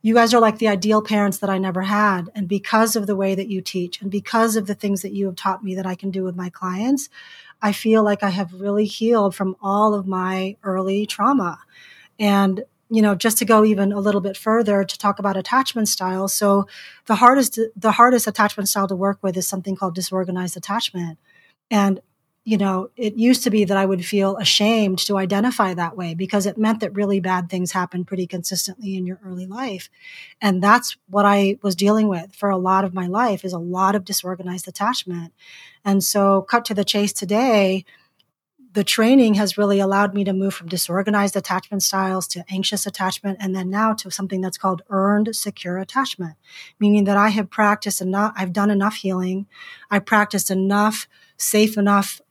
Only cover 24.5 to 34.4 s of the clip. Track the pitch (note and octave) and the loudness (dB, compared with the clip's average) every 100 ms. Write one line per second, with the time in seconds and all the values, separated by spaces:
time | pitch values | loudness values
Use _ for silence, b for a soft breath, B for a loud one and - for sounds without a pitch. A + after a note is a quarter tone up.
24.5 | - G#3 A3+ G3+ F#3 - G3 F#3 G3+ A#3+ | 2 2 2 2 0 -2 -2 0 0 0
25.5 | - G3 F3+ E3+ F#3+ F3 E3 F#3+ G3+ G3 | 2 0 0 -4 -4 -8 -6 -2 0 0
26.5 | G#3+ G#3+ A3 G3 G3+ G3+ G3 F#3 F#3 F3 | 0 0 0 -2 -2 0 0 0 -2 -2
27.5 | F#3 F3+ F#3+ F3+ F3+ F3 F#3 F3+ F3+ - | -4 -2 -4 -4 -6 -6 -6 -6 -6 -6
28.5 | F#3 - F#3 G3+ F#3+ F3+ F#3 F#3+ F3+ F#3 | -6 -6 -8 -8 -6 -6 -8 -12 -12 -12
29.5 | G#3 C4 F#3+ - B B B B - G#3 | -10 -8 -10 -14 B B B B -4 0
30.5 | F#3 G3 A#3+ - - _ G3 G3+ G3+ G3 | 2 4 4 2 -10 _ 2 4 4 2
31.5 | G3+ G3+ F3 G3+ A3 G#3+ F3 E3 - G3+ | 0 -4 0 2 2 2 -2 -8 -6 -2
32.5 | F#3+ F#3 F#3+ G3 F#3 F3+ G3+ B3 G3 F#3+ | 0 2 2 0 -4 -4 0 0 -2 -4
33.5 | F3 F3 F3+ F#3+ G#3 F#3 G3 F3+ F#3 | -8 -6 0 2 2 -2 -6 -6 -8